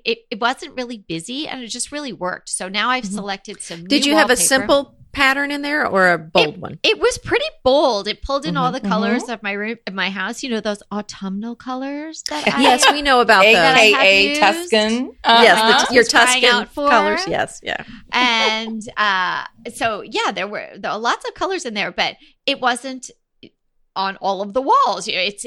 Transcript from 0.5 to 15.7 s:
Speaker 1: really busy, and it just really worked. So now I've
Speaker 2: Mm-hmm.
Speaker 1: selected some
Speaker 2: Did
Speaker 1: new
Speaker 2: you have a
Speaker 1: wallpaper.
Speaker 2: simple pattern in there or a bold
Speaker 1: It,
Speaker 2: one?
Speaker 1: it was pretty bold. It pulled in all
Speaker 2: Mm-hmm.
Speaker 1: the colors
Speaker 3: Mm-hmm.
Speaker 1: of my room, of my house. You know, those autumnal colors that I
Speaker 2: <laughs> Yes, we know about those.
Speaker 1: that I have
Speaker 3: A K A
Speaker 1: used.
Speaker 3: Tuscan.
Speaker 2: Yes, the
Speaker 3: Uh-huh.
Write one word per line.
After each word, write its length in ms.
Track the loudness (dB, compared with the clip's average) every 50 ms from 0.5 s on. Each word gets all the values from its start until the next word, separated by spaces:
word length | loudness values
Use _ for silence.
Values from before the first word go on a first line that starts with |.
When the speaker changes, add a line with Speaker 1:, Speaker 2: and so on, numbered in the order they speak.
| -2 -4 -10 -12 -10
Speaker 1:
really 220 | -10 -10 -8 -10
busy, 500 | -14 -10 -10 -10 -8 -8 -8 -10 -8 -8
and 140 | -8 -10 -12
it 60 | -12
just 240 | -12 -10 -10 -10 -8
really 220 | -8 -10 -10 -10 -8
worked. 360 | -8 -6 -6 -6 -8 -10 -10
So 200 | -8 -8 -8 -6
now 200 | -4 -2 0 0
I've 140 | -2 -2 -4
Speaker 2:
Mm-hmm. 120 | -6 -8
Speaker 1:
selected 460 | -8 -8 -8 -10 -10 -12 -16 -18 -16
some 220 | -16 -14 -14 -14 -2
Speaker 2:
Did 180 | 0 0 2 2
Speaker 1:
new 60 | 2
Speaker 2:
you 40 | 4
have 140 | 4 4 4
a 40 | 4
Speaker 1:
wallpaper. 80 | 2 2
Speaker 2:
simple 480 | 2 2 2 4 2 2 2 0 -4 _ _ -20 -10
pattern 400 | -2 0 2 2 2 0 -2 -4
in 100 | -4 -6
there 240 | -4 -4 -2 -2 0
or 260 | 0 2 2 4 4 2
a 40 |
bold 380 | 0 -2 0 2 2 2 2 -2
Speaker 1:
It, 20 |
Speaker 2:
one? 220 | -8 -12 -12 -8 -2
Speaker 1:
it 180 | 0 0 2 2
was 180 | 0 0 0 -2
pretty 260 | -4 -2 -2 -2 -2 -6 -10 -2 0
bold. 440 | 2 4 4 4 2 0 -2 -4
It 160 | -6 -8 -8 -6
pulled 220 | -4 -4 -4 -4
in 100 | -4 -2
all 140 | -2 -2 -2
Speaker 2:
Mm-hmm. 100 | -2 -4 -4
Speaker 1:
the 60 | -4
colors 340 | -2 -2 0 0 -2 -2 -4
Speaker 3:
Mm-hmm. 80 | -6 -10
Speaker 1:
of 100 | -8 -8
my 80 | -8
room, 260 | -6 -6 -6 -8 -8 -10 _
of 80 | -10 -6
my 160 | -4 -4 -4
house. 320 | -4 -6 -6 -6 -8 -8
You 80 | -6 -6
know, 120 | -6 -4
those 200 | -4 -4 -6 -6 -10 _
autumnal 640 | -10 -10 -8 -10 -12 -10 -8 -8 -6 -8 -8 -10 -12
colors 680 | -12 -10 -10 -8 -8 -8 -8 -8 -10 -10 -12 -14 -12 -10 -8
that 180 | -8 -4 -2
I 140 | -2 0 4
Speaker 2:
<laughs> 20 | 4
Yes, 260 | 4 4 4 4 2
we 100 | 2 2 2
know 160 | 4 4 4
about 240 | 6 6 6 6 8
those. 100 | 6 6
Speaker 1:
that 220 | 6 6 4 6
I 20 | 6
have 200 | 6 6 4 4
Speaker 3:
A 40 | 4
K 200 | 4 6 4 4
A 40 | 2
Speaker 1:
used. 120 | 2 2
Speaker 3:
Tuscan. 760 | 2 2 2 0 -2 0 2 2 2 2 0 -2 -4 -6 -10 -4 2
Speaker 2:
Yes, 340 | 4 6 8 8 6 6 6
the 60 | 4
Speaker 3:
Uh-huh. 180 | 4